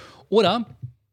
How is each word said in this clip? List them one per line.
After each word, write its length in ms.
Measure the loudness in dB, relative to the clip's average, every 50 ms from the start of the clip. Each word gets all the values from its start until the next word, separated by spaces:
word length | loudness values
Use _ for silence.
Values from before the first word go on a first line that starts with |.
| -20 -20 -20 -20 -8 -2
Oder 480 | 0 2 2 2 0 -2 -4 -8 -14 -18 -20 -20 -20 _ _ _